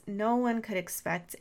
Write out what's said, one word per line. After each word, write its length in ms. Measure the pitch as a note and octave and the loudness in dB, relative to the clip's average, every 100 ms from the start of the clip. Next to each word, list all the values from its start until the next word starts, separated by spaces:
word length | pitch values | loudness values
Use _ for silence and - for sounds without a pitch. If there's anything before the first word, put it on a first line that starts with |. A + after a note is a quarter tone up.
| - | -6
no 300 | G3+ G#3+ A#3+ | 0 2 4
one 260 | B3 A3+ | 4 2
could 160 | A3 F#3+ | 0 -2
expect 580 | F3+ - - E3+ F3 - | -2 -4 -2 -2 -4 -8